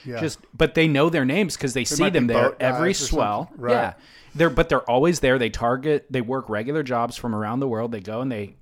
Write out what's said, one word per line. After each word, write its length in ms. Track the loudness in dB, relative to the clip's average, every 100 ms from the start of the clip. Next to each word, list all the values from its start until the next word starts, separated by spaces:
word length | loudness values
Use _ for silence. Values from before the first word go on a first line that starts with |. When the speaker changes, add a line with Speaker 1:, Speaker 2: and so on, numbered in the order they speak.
Speaker 1:
Yeah. 140 | -12 -6
Speaker 2:
just, 220 | -6 -8 _ 0
but 180 | 0
they 140 | 2 2
know 200 | 4 2
their 160 | 2
names 320 | 0 2 0 -2
'cause 160 | -4
they 80 | -2
Speaker 1:
They 20 |
Speaker 2:
see 180 | -2 0
Speaker 1:
might 100 | 2
be 40 | 2
Speaker 2:
them 60 | 2
there 220 | 2 2
Speaker 1:
boat 80 | 2
guys 160 | -2
Speaker 2:
every 160 | 0 0
Speaker 1:
or 40 |
something. 220 | 0 -2 0
Speaker 2:
swell. 340 | 0 -2 -6 -6
Speaker 1:
Right. 160 | 0
Speaker 2:
Yeah. 200 | 2 0 -6 -20 -20 -10 0
They're, 140 | 2
but 180 | 2 2
they're 140 | 0 2
always 300 | 4 4 2
there. 180 | 2 2
They 120 | 2
target, 560 | 0 0 0 0 0 0
they 100 | -4
work 280 | -2 -4 -4
regular 340 | -4 -2 -4
jobs 340 | -2 -2 -2 -4
from 160 | -6
around 280 | -4 -4 -2
the 80 | -2
world. 240 | -2 -4
They 80 | -6
go 200 | -8 -6
and 120 | -4
they 240 | -6 -8 -14